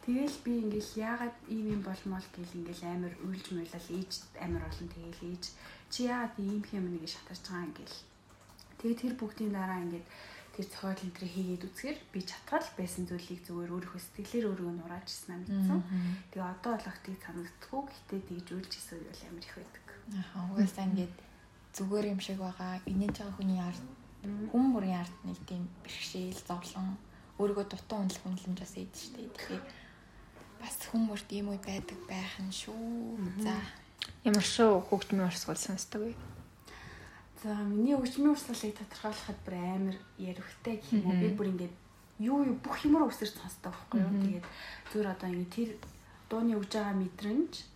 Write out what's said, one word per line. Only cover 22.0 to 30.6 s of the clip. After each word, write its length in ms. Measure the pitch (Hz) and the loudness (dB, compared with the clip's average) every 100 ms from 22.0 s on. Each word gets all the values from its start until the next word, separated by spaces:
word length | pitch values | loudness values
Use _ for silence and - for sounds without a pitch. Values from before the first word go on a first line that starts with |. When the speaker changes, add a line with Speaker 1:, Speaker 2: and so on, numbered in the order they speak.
| 208 | 2
Speaker 2:
юм 120 | 196 | 0
шиг 180 | 190 190 | -2 -4
байгаа. 340 | 185 185 185 185 | -4 -4 -4 -4
Инээж 320 | - 190 202 - | 0 2 2 0
байгаа 200 | 202 190 | -4 0
хүний 220 | 190 185 | 2 2
ард, 240 | 175 180 - - - - | 2 -4 -8 -14 -18 -10
Speaker 1:
Мгм. 220 | 202 208 214 | -6 -4 2
Speaker 2:
хүн 160 | 233 269 | 6 6
бүрийн 260 | 233 190 180 | 6 4 0
ард 180 | 175 - | -2 -6
нэг 160 | 180 180 | -8 -8
тийм 200 | - 180 180 - | -6 -6 -6 -8
бэрхшээл, 640 | - - - 185 185 185 | -12 -8 -6 -4 -4 -6
зовлон, 480 | - 175 - - 190 196 - - - - | -6 -6 -6 -4 -2 -4 -10 -20 -20 2
өөрийгөө 300 | 202 202 202 | 2 4 -2
дутуу 300 | 190 - 214 | -4 -4 0
хөндлөх 240 | 190 - 185 | 0 0 -4
хөндлөмж 320 | 185 - 180 | -4 -2 -4
бас 140 | 185 - | -4 -8
ийд 180 | 190 - | -8 -10
штэ. 340 | - 247 - | -12 -10 -10
Тэгэхээр 340 | - - - - - - - - - - - - | -10 -6 -6 -6 -14 -18 -20 -20 -20 -20 -18 -20
бас 220 | - | -12